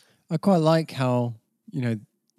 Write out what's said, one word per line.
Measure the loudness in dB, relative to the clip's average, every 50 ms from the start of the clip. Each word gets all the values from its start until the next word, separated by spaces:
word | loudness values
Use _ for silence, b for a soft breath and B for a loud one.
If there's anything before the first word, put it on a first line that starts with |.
| _ _ _ _ _ -8
I | -6 -2
quite | 0 2 2 4
like | 4 4 2 2 0 -2
how, | -4 -4 -2 0 0 0 0 -2 -6 -10 _ _ _ _ _ -10
you | -8 -4
know, | -4 -4 -4 -6 -8 -14 _ _ _ _ _